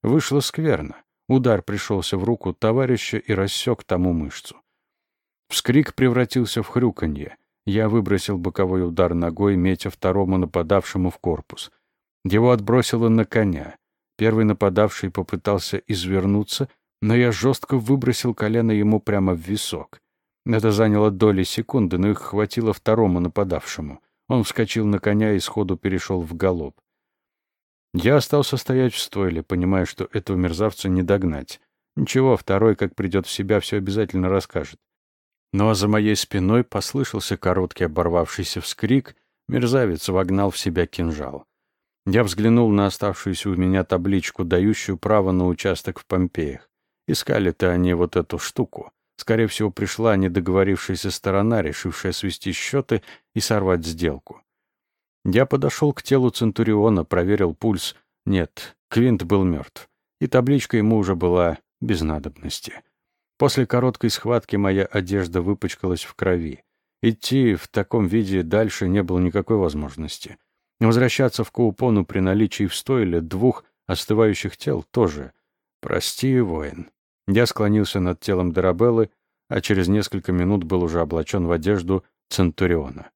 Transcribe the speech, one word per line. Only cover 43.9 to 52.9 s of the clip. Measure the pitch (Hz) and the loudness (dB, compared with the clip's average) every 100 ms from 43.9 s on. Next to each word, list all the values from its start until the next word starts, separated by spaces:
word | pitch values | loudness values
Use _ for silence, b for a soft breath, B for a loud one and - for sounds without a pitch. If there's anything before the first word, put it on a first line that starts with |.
| 90 90 95 - - | 0 0 0 -2 -6
дающую | 87 90 101 107 - 92 | 0 2 2 0 -4 -6
право | 104 107 95 | 2 2 4
на | 92 90 | 2 0
участок | 85 98 87 - - | 0 -2 -4 -6 -12
в | - | -4
Помпеях. | 92 90 - 76 62 _ _ _ _ - | -2 0 -2 -6 -8 _ _ _ _ -4
Искали-то | - - 107 92 - 92 | -4 0 0 0 2 0
они | 90 90 | 2 2
вот | 87 87 92 | 2 0 0
эту | 82 85 | -4 -6
штуку. | - - 117 - - _ _ - | -6 -6 -6 -8 -18 _ _ -14
Скорее | - 113 110 | -2 0 0
всего, | - 107 | 0 -4
пришла | - 98 - 113 101 | -2 -6 0 2 2
недоговорившаяся | 95 90 85 92 98 95 - 92 98 | 2 0 0 2 2 0 -4 -6 -6
сторона, | - 98 98 107 113 | -6 -2 0 2 0
решившая | 78 73 92 - 95 | -2 -6 -8 -6 -6
свести | 85 98 - 95 | -4 -6 -6 -8
счеты | - - 139 - | -6 -4 -4 -2